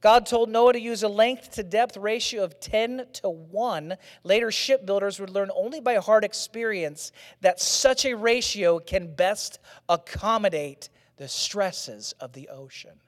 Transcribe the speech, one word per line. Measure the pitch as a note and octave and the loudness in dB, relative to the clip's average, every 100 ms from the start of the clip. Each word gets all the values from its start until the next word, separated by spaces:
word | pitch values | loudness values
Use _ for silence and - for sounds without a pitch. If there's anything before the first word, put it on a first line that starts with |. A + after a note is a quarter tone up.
God | G#3+ A#3 A3+ | 8 6 6
told | A#3+ A3+ | 0 2
Noah | A3 B3 | 6 6
to | B3 | 4
use | A3+ A#3 | -2 -4
a | G#3+ | -2
length | G3+ A3+ B3+ - | 2 2 2 -10
to | - | -12
depth | G3 G3+ A#3+ G3 | -4 0 0 -2
ratio | G3+ A3+ A3+ A#3 | -4 -2 -4 -4
of | F#3 - | -4 -6
ten | - G#3+ A#3 B3+ B3 | -4 -2 -2 -4 -12
to | - G3+ | -6 -6
one. | E3 D#3+ F#3+ A#3+ F3+ D3+ F#3 - - | -6 -8 -4 -2 -4 -6 -12 -12 -20
Later | F3 G3+ A#3 | 2 2 2
shipbuilders | - - C4+ G3 G3 G3+ G3 | -2 0 0 2 0 0 -6
would | G3 | -6
learn | F#3+ G3 | -4 0
only | F#3 G#3 D#4 | 2 0 -4
by | B3 | -2
hard | A3+ F3+ A3 | -2 6 4
experience | G#3 - - A3+ A3+ G3+ D#3 D3 - - - - | 4 -4 -10 -6 -4 -2 -4 -8 -16 -16 -20 0
that | F#3 F3+ | 2 2
such | - - C4 B3+ | 0 4 4 4
a | C4+ | 0
ratio | A#3 A3+ A#3+ - G#3 F3 E3+ | 0 2 2 0 0 2 2
can | E3 F#3 F3 | 0 -4 -4
best | D3 F#3 G#3 - - _ - _ | -2 0 0 -8 -12 _ -20 _
accommodate | E3+ - - G#3 A3+ G#3 D#3+ D3 C#3 - _ _ _ | -2 -2 -6 0 0 0 -2 -6 -10 -20 _ _ _
the | C#3 | -10
stresses | - - G3+ G3 F3+ - G#2+ G#2 - | -6 -6 -2 -4 -4 -12 -12 -14 -14
of | B2+ | -16
the | B2+ C#3+ | -16 -18
ocean. | C3 C3+ - - - | -18 -18 -20 -20 -20